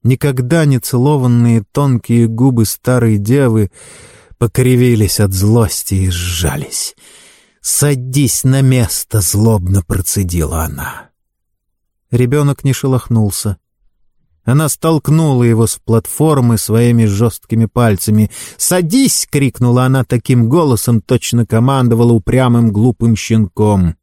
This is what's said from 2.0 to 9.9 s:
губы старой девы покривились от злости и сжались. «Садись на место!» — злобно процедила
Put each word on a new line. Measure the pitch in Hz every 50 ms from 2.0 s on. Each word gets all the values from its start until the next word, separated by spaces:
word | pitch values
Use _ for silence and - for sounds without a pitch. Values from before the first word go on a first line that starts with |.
| - - 117 117 117
губы | 113 113 113 131 135 123 117 110
старой | - - - _ 131 127 123 117 113 110 101
девы | 101 104 131 143 139 123 110 110 104 92 _ - - - - - - - - - _ _ - _
покривились | 120 117 _ - 127 127 127 120 123 123 120 110 107 95 - -
от | 104 95 95
злости | 92 101 107 113 120 113 95 - - - - 98
и | 95 95 92
сжались. | 90 87 87 90 85 80 90 73 67 147 143 - - - - - _ _ _ - - - - - _ _ _ _ _ _
«Садись | - - - - 143 147 143 127 127 127 127 143 143 117 - -
на | - 131 131 135
место!» — | 135 131 131 127 117 - - - - _ - 107
злобно | 87 - - 101 107 113 110 104 87 92 98 98
процедила | - -